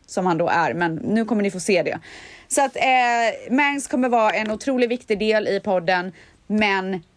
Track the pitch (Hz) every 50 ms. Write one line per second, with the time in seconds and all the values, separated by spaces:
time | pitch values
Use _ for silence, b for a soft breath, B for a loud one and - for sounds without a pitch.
0 | _ - - 202 185 185 170 160 175 - - 170 160 139 131 170 175 165 160 -
1 | - - 208 226 226 220 240 208 202 196 - 180 - - 196 170 147 - - 160
2 | B B B B B B B B B B - 285 277 262 - - - 269 254 254
3 | 247 240 233 233 233 220 - - - - 233 277 285 285 285 277 - - - 254
4 | 254 247 240 233 220 214 - 208 214 214 220 214 - 277 262 247 247 226 247 240
5 | - - 214 180 214 214 214 214 - 143 196 196 - 214 190 180 165 185 185 180
6 | 180 190 B B B B B B _ - 202 214 214 202 196 190 185 190 190 175
7 | - _ _